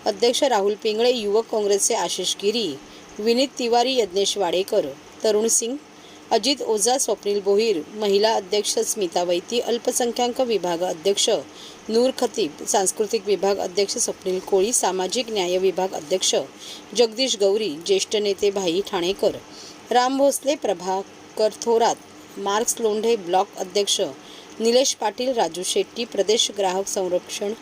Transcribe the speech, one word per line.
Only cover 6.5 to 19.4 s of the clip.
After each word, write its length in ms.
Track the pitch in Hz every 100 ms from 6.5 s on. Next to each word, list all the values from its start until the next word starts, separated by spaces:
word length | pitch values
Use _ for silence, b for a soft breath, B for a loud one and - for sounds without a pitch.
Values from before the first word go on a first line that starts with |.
| 285
ओझा, 360 | - 220 202 262
स्वप्नील 420 | - 208 202 202
भोईर, 400 | 190 202 226 175 151
महिला 400 | 214 208 196 214
अध्यक्ष 440 | 214 185 208 208 -
स्मिता 440 | 220 220 180 180
वैती, 380 | 175 175 - 233
अल्पसंख्याक 800 | - 240 254 233 240 226 247 240
विभाग 420 | 247 208 175 170
अध्यक्ष 480 | 185 175 175 202 - 185 135 B B B -
नूर 220 | 220 254 254
खतीब, 460 | 233 - 160 -
सांस्कृतिक 600 | - 214 185 - 208 226 196
विभाग 300 | 185 196 202
अध्यक्ष 420 | 190 180 196 247
स्वप्नील 400 | 214 - 190 185
कोळी, 340 | - 196 202
सामाजिक 580 | 247 208 190 185 233 233
न्याय 280 | 214 180 185
विभाग 300 | 190 175 185
अध्यक्ष 400 | - 151 185 - 208 139 B B B B 202
जगदीश 400 | 233 220 262 214
गौरी, 340 | 196 214 208 147 180
ज्येष्ठ 300 | 190 - 214
नेते 340 | 208 190 202
भाई 300 | 196 185 175 196
ठाणेकर, 460 | 190 175 196 202 127